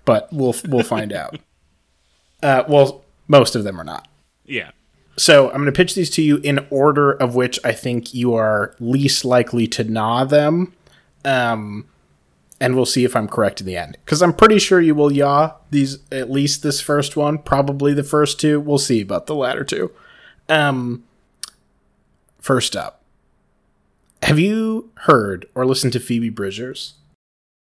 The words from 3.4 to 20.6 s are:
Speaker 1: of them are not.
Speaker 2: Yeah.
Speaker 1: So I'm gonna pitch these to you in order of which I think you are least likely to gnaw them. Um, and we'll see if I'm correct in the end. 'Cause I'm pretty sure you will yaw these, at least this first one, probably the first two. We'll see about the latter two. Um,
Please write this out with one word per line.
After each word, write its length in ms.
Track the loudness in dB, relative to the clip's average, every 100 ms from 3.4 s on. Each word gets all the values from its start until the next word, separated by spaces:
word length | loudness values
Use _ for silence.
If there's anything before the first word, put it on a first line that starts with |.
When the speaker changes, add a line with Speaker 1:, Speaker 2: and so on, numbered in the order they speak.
| 6
Speaker 1:
of 100 | 2
them 140 | -4 -8
are 60 |
not. 240 | -12 -14 -16 _ _ _ -12
Speaker 2:
Yeah. 240 | -12 -12 -16 _ _ _ -2
Speaker 1:
So 300 | 4 6 6
I'm 80 | 0
gonna 140 | 0
pitch 220 | 0 0
these 140 | 0 -4
to 100 | 0
you 160 | 2 2
in 280 | 2 -2 -2
order 420 | 2 2 4 2
of 220 | 2 0
which 260 | 0 -2 -2
I 100 | -4
think 420 | -4 -4 -6 -6
you 180 | -4 -2
are 420 | 0 0 0 -4 -6
least 460 | -4 0 0 0 2
likely 400 | 2 2 0 -2
to 160 | -2
gnaw 400 | -4 -2 -2 -2
them. 480 | 2 2 4 0 -2 _ _ _ _ _
Um, 640 | -2 0 0 -4 -6 -12 -14 _ _ _ _ _ _ -4
and 160 | -2
we'll 120 | 0 0
see 180 | 0
if 100 | 0
I'm 140 | 0 -4
correct 320 | -2 -2 -2
in 60 | -8
the 100 | -8
end. 220 | -10 -14 -6
'Cause 160 | 2
I'm 100 | 2
pretty 260 | 6 6 6
sure 220 | 4 4
you 140 | 4
will 180 | 4 2
yaw 400 | 2 2 2 0 -4 _
these, 280 | -2 -2 -4 _
at 200 | -8 -4
least 320 | -2 -2 -2
this 180 | -4 -4
first 340 | -2 -2 -2
one, 220 | -2 -2 -2
probably 560 | 0 0 0 -2 0
the 100 | 0
first 380 | 0 0 0 0
two. 180 | 0 0
We'll 200 | 0 -2
see 240 | 0 -2
about 240 | -2 -6 -4
the 80 |
latter 280 | -4 -4 -4
two. 280 | -6 -6 -6 -8 -20 -20 -20 _ -2
Um, 560 | 0